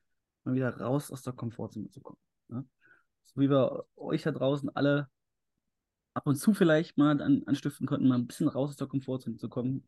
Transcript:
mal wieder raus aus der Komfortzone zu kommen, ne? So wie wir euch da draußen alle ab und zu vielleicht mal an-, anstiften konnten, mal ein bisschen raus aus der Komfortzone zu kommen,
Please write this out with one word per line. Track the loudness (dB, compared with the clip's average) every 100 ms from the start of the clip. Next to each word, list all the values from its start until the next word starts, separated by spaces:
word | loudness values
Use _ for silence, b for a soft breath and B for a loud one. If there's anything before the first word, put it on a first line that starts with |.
| _ _ _ _
mal | -4
wieder | -2 -2 -2
raus | -2 -2 -4
aus | -10
der | -10
Komfortzone | -8 -8 -8 -10 -10 -12
zu | -14
kommen, | -20 -20 _ _ -12
ne? | -12 -12 _ b b b _ _
So | 0
wie | 2
wir | 4 2 -2 -12 -12
euch | -6 -4
da | -2
draußen | -2 0 -2 -4
alle | 0 2 2 -2 _ _ _ _ _ _ _ _ _ _
ab | -6 0
und | 0
zu | 2
vielleicht | 4 6 4 2 4
mal | 4 4
an-, | 4 2 2
anstiften | -2 -2 -6 -4
konnten, | 2 2
mal | 2
ein | 0
bisschen | -2 -2
raus | 0 -4
aus | -4
der | -4
Komfortzone | -4 -4 -6 -6 -10
zu | -8
kommen, | -4 -4 -4